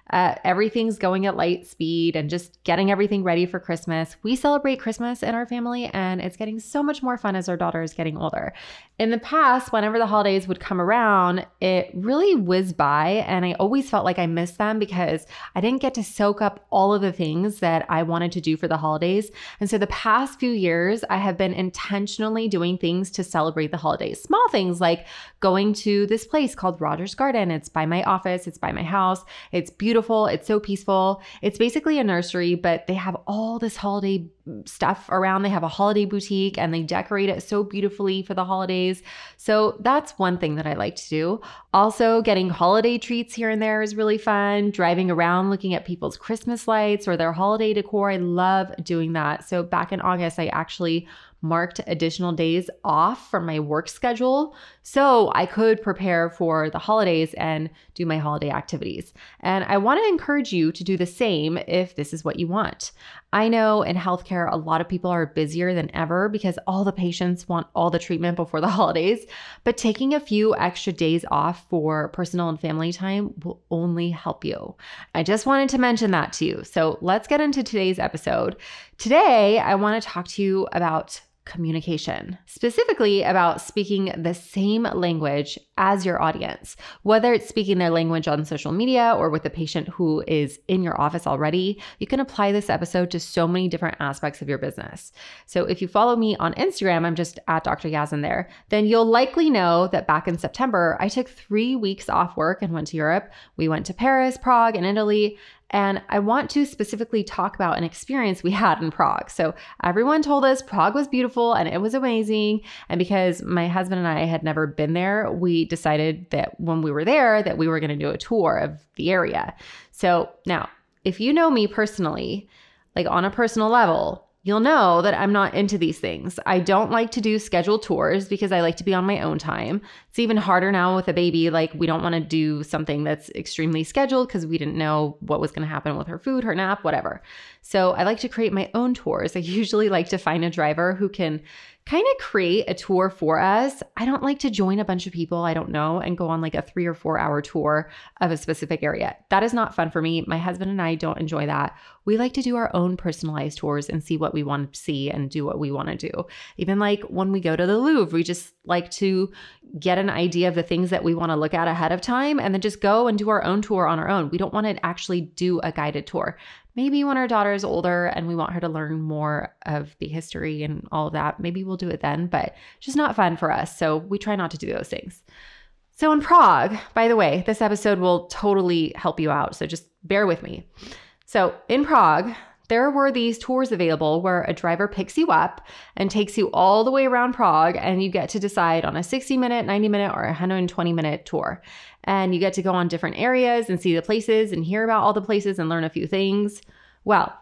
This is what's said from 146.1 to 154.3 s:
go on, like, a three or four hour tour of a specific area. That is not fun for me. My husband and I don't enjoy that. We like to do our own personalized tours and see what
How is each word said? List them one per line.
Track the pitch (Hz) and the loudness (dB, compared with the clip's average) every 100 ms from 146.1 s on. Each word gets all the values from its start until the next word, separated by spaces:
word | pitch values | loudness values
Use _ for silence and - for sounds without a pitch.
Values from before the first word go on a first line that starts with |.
| 175 | -4
go | 165 | -2
on, | 160 | -2
like, | 160 | -2
a | 156 | -4
three | - 180 170 | -4 -4 -2
or | |
four | 165 165 156 | -2 -4 -2
hour | 156 147 | 0 -2
tour | 151 160 147 151 160 - - - | -4 -2 0 0 -2 -14 -20 -4
of | 175 | -2
a | 160 | -2
specific | - 160 147 160 | -4 -6 -4 -4
area. | 147 - - - _ | -2 -2 -4 -6 _
That | 190 | 2
is | 226 | 2
not | 240 220 | 0 -2
fun | - 165 | -2 -2
for | 165 | -2
me. | 160 165 - | -2 -2 -2
My | 165 | -4
husband | 175 180 190 | -4 -4 -4
and | 196 | -2
I | 165 | -2
don't | 160 160 - | -2 -4 -4
enjoy | 156 156 147 | -4 -2 -2
that. | 143 143 - - - 202 | -2 -4 -8 -20 -8 0
We | 220 | 0
like | 254 | 0
to | 269 | -2
do | 247 240 | -2 -2
our | 233 175 | 0 0
own | 180 185 | 0 -2
personalized | 175 151 160 151 147 147 | -4 -4 -6 -4 -6 -4
tours | 151 147 143 | -4 -4 -4
and | 156 | -6
see | - 156 | -4 -2
what | 156 | -2